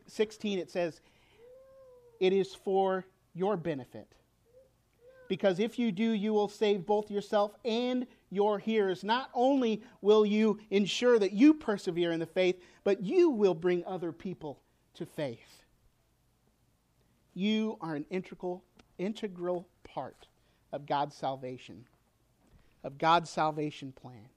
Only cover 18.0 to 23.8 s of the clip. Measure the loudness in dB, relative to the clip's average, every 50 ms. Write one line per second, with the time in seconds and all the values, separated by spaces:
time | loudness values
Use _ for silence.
18 | -8 -6 -8 -8 -8 -10 -12 -10 -8 -8 -8 -10 -12 _ _ -20 _ _ _ -8
19 | -6 -6 -6 -6 -10 -10 -8 -6 -4 -4 -4 -4 -8 -12 _ _ -20 -14 -12 -12
20 | -12 -12 -14 _ -20 _ _ _ _ _ _ _ _ _ -12 -10 -6 -4 -2 -2
21 | -2 -4 -6 -6 -6 -6 -6 -6 -8 -10 -12 -12 -14 -18 -20 -20 -20 _ _ _
22 | _ _ _ _ _ _ _ _ _ _ -20 -20 _ _ _ _ -14 -14 -8 -2
23 | 2 4 4 4 2 -2 -2 -2 -2 0 -2 -4 -6 -6 -8 -10